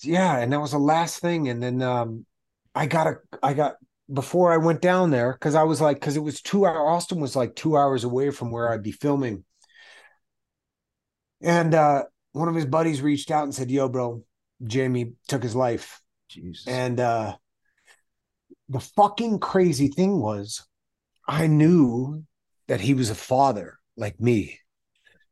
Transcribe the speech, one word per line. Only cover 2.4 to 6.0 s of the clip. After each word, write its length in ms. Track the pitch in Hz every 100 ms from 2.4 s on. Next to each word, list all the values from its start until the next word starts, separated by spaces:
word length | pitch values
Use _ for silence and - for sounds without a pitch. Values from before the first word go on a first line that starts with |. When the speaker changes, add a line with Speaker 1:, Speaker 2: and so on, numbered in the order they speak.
| _ _ _ -
Speaker 1:
I 120 | 147
got 200 | 160 160
a, 80 | - _ -
I 120 | 147 139
got, 220 | 143 - _ _ -
before 400 | 139 127 175 175
I 40 | 165
went 240 | 165 151
down 280 | 180 180 180
there, 220 | 127 120 131
'cause 200 | 156 151
I 80 |
was 180 | 156 143
like, 200 | 156 139